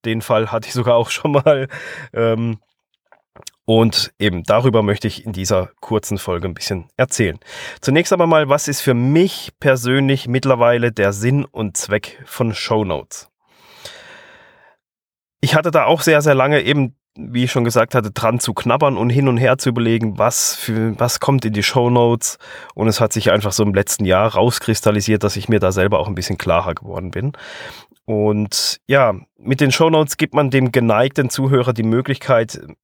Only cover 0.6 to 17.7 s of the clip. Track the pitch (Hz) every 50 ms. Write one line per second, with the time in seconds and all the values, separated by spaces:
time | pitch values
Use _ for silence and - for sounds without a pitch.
0.6 | - - - 123 117 123 120 143 123 - - - - 151 143 139 - 156 147 139
1.6 | 131 131 - - - - - - - - - 113 117 113 113 110 117 117 110 104
2.6 | _ _ _ _ _ _ _ _ _ _ - _ _ _ _ - - - _ _
3.6 | _ - 110 110 117 110 - - - - _ _ 101 104 90 87 - - 104 113
4.6 | 123 131 107 113 107 101 104 - - 107 - - - 110 98 92 95 - 101 92
5.6 | 92 - _ _ - - 87 87 - - 107 95 - - 90 85 82 92 82 -
6.6 | - - 101 90 85 _ _ - 127 - - - 113 87 80 - _ - - -
7.6 | - - - - - 135 131 160 175 - 196 180 175 165 160 156 151 135 143 147
8.6 | - 147 139 - - 139 123 120 123 131 147 165 185 185 - - - - _ _
9.6 | - 139 131 127 117 123 131 139 135 135 139 131 - 120 123 131 127 135 127 117
10.6 | 120 117 123 120 120 120 107 - 98 101 101 98 110 127 135 143 - - _ -
11.6 | 110 101 - - - - 101 107 - - - - - - - - 123 113 98 -
12.6 | - - 113 110 107 92 82 69 - _ - - - _ _ _ _ _ _ _
13.6 | _ - - - - - - - - - - - - - - - - _ _ _
14.6 | _ _ _ _ _ _ _ _ _ _ _ _ _ _ _ _ - 135 156 156
15.6 | 156 170 151 156 120 117 165 151 - 165 156 147 147 156 139 131 131 139 151 143
16.6 | - 110 143 143 135 120 - _ _ _ _ - 73 - 120 120 127 123 - 127
17.6 | 120 117